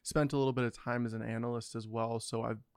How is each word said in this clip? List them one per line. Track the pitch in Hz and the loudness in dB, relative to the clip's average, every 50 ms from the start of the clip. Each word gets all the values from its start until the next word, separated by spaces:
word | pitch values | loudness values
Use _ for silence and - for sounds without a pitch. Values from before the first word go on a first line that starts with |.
| - | -8
spent | - - 160 151 139 - | 0 2 4 4 4 4
a | |
little | 143 139 135 127 | 4 4 4 4
bit | 131 123 | 2 2
of | 117 - | 2 0
time | - - 127 120 120 120 | -2 -4 -2 0 0 0
as | 113 110 | 0 -2
an | 110 113 | -2 -4
analyst | 113 113 113 117 120 120 117 110 - - | -2 -2 -2 -2 -2 -2 -4 -4 -6 -8
as | 117 110 | -8 -8
well. | 110 110 117 113 113 117 113 | -4 -2 -2 0 0 0 -2
So | - - - 113 113 | -2 -2 -2 -2 0
I've | 117 113 110 - _ _ | 0 -2 -4 -8 _ _